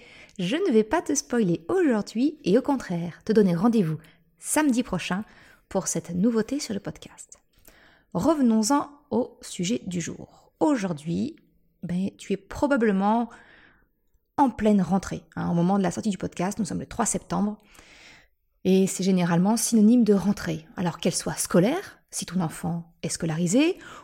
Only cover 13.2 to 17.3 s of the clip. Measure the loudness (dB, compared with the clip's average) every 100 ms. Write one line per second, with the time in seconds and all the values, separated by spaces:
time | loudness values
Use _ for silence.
13.2 | -2 -8 -20 -20 -20 _ _ _ _ _
14.2 | _ 0 0 2 2 4 4 0 -2 -8
15.2 | -10 -6 -2 2 2 2 0 -2 -4 -4
16.2 | -6 -4 -4 -4 -6 -6 -8 -4 -2 -4
17.2 | -4